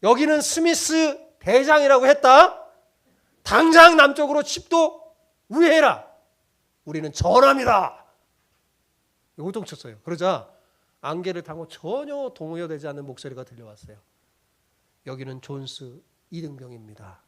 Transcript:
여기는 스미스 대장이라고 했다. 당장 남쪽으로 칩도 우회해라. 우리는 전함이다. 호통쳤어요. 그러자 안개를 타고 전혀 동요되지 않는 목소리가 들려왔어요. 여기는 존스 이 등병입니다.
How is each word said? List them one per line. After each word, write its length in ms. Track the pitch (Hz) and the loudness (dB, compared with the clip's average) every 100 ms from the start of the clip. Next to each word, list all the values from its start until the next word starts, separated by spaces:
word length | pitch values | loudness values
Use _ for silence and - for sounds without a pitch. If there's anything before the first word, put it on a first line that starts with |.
여기는 380 | 190 240 302 302 | 2 0 2 0
스미스 760 | 285 - 330 330 - 320 311 269 - _ | -2 -4 -2 -2 -2 -2 -2 -4 -14 _
대장이라고 680 | 165 226 269 302 285 269 254 | 0 0 2 2 4 2 2
했다. 580 | 285 285 262 359 370 - _ _ _ _ _ _ _ | 2 6 8 6 4 -20 _ _ _ _ _ _ _
당장 540 | - 208 320 330 330 330 | -4 0 2 8 6 8
남쪽으로 460 | 285 285 294 294 | 2 2 -4 -4
칩도 720 | 294 - - 330 320 - - _ _ _ _ | -6 -10 -4 -2 0 -2 -20 _ _ _ _
우회해라. 580 | 247 339 320 285 127 - _ _ _ _ _ _ _ - | 0 2 4 2 0 -10 _ _ _ _ _ _ _ -14
우리는 260 | 156 151 | -12 -12
전함이다. 920 | - 175 208 269 277 247 214 160 - _ _ _ _ _ _ _ _ _ _ _ _ _ _ | -6 0 4 4 2 0 -2 -2 -10 _ _ _ _ _ _ _ _ _ _ _ _ _ _
호통쳤어요. 600 | 160 202 190 151 127 110 | -14 -12 -14 -18 -20 -20
그러자 460 | - 165 180 165 110 _ _ _ _ _ | -14 -6 -4 -4 -8 _ _ _ _ _
안개를 400 | 139 160 180 175 | -12 -10 -10 -12
타고 260 | 165 160 160 | -14 -18 -18
전혀 640 | - 156 233 294 285 269 - | -18 -12 -10 -10 -12 -12 -14
동요되지 520 | 156 165 170 156 151 | -16 -14 -12 -14 -14
않는 160 | 143 143 | -16 -18
목소리가 380 | 127 143 127 | -18 -20 -20
들려왔어요. 540 | 127 120 113 104 - 107 _ _ _ _ _ _ _ _ _ _ - | -20 -20 -20 -20 -20 -20 _ _ _ _ _ _ _ _ _ _ -20
여기는 340 | 131 131 131 | -18 -18 -20
존스 600 | - 139 131 - 135 123 _ _ _ | -18 -18 -16 -20 -20 -20 _ _ _
이 120 | 170 | -18
등병입니다. 800 | 165 143 127 120 110 104 101 92 | -18 -18 -20 -20 -20 -20 -20 -20